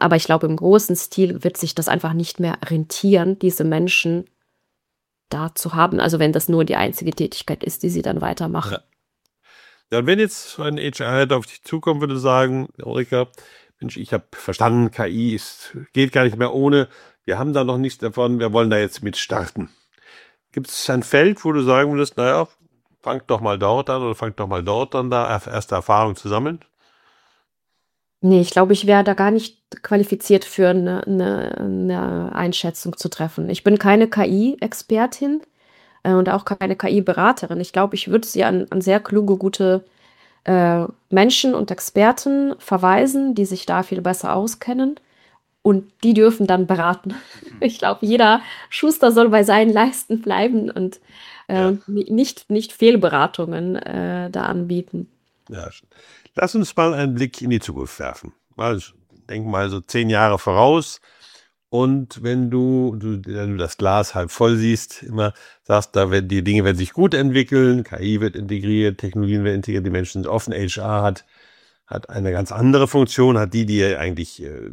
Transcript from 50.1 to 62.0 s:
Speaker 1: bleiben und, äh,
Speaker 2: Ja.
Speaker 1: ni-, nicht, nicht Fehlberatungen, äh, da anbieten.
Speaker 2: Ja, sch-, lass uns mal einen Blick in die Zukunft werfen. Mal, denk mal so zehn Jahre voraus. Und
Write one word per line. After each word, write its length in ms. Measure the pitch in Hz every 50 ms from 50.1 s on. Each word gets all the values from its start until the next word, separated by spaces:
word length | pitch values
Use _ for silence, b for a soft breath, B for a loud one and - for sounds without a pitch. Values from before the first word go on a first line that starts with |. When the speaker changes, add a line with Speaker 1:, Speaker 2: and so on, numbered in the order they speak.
| 226 226
Speaker 1:
bleiben 480 | - 208 190 185 208 254 247 220 214 -
und, 300 | - - 185 190 - - B B B B B B B B B B
äh, 60 | 190
Speaker 2:
Ja. 220 | 190 185 185 202 202 - 196
Speaker 1:
ni-, 240 | 202 202 - -
nicht, 380 | 220 226 269 - - - - -
nicht 220 | 208 214 220 -
Fehlberatungen, 1000 | - - 226 233 233 202 180 160 151 135 147 175 - - 165 170 165 165 175 180 185
äh, 560 | - - - - 185 175 175 180 180 180 180
da 140 | 185 - -
anbieten. 640 | - 180 175 175 175 175 180 180 - - 175 180 _ _ _ _ _ _ _ _ -
Speaker 2:
Ja, 200 | 110 90 80 82
sch-, 140 | - - _ _ b b b b b b b b b
lass 200 | - 185 180 -
uns 200 | 220 185 - -
mal 180 | 170 165 170 156
einen 200 | 139 143 135 123
Blick 280 | 120 135 123 - -
in 80 | 123 123
die 80 | 120 107
Zukunft 400 | - - 76 67 65 65 - -
werfen. 340 | 69 64 62 - - - _ _ _ _ -
Mal, 240 | - 110 120 110 95 - - _ _ _ _ _ _ _ -
denk 180 | 101 107 110
mal 220 | 110 98 95 98 98
so 100 | 98 95
zehn 280 | - - - 120 117 110
Jahre 300 | 110 104 110 107 101 95
voraus. 640 | - 101 92 101 120 139 156 165 151 - - - b b b b b b b b b b b b _ -
Und 540 | 120 120 127 131 135 139